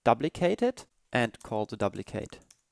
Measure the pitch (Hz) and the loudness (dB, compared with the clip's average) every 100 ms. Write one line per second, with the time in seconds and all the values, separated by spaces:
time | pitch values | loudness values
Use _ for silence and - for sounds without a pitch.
0 | - 117 151 - 175 208 240 - - _ | 4 4 2 0 0 2 0 -2 -12 _
1 | _ 123 117 - - 110 107 107 101 98 | _ 0 0 -4 -6 -4 -4 -2 -2 -2
2 | - 107 - - _ _ _ | -6 -8 -8 -12 _ _ _